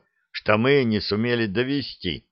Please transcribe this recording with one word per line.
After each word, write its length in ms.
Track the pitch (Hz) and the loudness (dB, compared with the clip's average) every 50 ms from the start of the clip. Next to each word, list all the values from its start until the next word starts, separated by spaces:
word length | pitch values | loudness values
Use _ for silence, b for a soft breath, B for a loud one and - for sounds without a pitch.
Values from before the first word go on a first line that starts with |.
| _ _ _ _ _ _ | _ _ _ _ _ _
что 260 | - - - - 107 107 | -16 -6 0 2 2 4
мы 260 | 120 135 143 143 127 | 4 4 4 4 4
не 160 | 113 107 101 | 2 0 0
сумели 480 | - - 101 107 113 120 120 117 113 104 | 0 -2 -2 -2 0 0 0 0 0 -2
довести 760 | 90 117 127 131 143 143 - - - - - 90 73 - - _ | -2 -2 -2 -2 -2 -4 -6 -8 -10 -10 -8 -8 -8 -8 -10 _